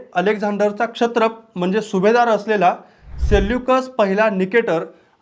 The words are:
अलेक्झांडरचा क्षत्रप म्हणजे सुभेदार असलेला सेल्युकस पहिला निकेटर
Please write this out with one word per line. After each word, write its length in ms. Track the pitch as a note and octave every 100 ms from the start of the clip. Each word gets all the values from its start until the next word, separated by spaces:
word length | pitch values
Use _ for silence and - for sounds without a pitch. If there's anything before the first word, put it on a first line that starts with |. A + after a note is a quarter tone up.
| -
अलेक्झांडरचा 760 | F3+ F#3+ G#3+ G#3 G3+ G#3 G3+ A3+
क्षत्रप 460 | - A#3 A#3 A3+ A3+ - F#3
म्हणजे 240 | F3+ G#3
सुभेदार 480 | G#3 F#3+ G3+ A#3+ A#3+
असलेला 480 | G#3+ G#3+ G#3 F3 A3 - _ - - -
सेल्युकस 600 | G3+ G3 B3 B3+ B3+ B3+
पहिला 420 | - G3 G3 A3
निकेटर 540 | F#3+ F#3+ A#3 A3+ E3 E3 - _ _